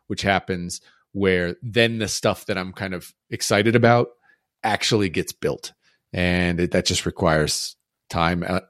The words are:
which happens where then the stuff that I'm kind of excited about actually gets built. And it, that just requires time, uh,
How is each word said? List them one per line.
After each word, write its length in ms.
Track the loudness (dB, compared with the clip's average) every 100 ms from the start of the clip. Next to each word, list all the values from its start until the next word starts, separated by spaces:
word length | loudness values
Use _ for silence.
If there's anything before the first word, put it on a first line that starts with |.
| -12
which 160 | -4
happens 580 | 2 0 0 -6 -6 -10 _ _ _
where 420 | 0 2 2 0 -6
then 380 | -4 2 2 0
the 80 | -4
stuff 400 | -2 0 -2 -4
that 100 | -6
I'm 160 | -6
kind 200 | -8 -8
of 200 | -8 -12 _ -12
excited 460 | -8 0 2 4 6
about 340 | 6 6 2 _ _ _ _ _
actually 460 | -4 -2 0 0 0
gets 220 | -2 -6
built. 420 | -4 -6 -6 -10 _ _ _ _
And 480 | -2 0 2 0 0
it, 120 | 0
that 140 | 0 0
just 200 | -2 -4
requires 720 | 0 2 2 2 -2 -8 -14 _ _ -8
time, 340 | -2 0 0 -2
uh, 160 | -4